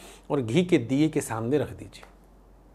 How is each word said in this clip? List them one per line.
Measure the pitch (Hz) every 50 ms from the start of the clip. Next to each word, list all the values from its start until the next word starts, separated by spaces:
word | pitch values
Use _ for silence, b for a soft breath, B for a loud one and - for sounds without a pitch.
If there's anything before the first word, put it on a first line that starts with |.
| B B B B B B
और | 147 143 123
घी | 110 117 175 185
के | 180 170 147
दिए | 117 110 127 143 156 156
के | 156 147
सामने | - - 113 110 113 120 143 147
रख | 117 -
दीजिए, | 101 87 - - - - - - - - - - - - - - - - - - -